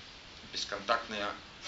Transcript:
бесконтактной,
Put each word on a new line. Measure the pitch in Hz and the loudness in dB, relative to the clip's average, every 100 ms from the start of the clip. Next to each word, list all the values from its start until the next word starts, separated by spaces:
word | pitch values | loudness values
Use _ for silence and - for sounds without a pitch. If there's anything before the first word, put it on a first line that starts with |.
| - - - - - | -14 -14 -14 -12 -6
бесконтактной, | - - 101 104 117 - 104 101 - - - | -4 -2 2 6 6 4 0 0 0 -8 -10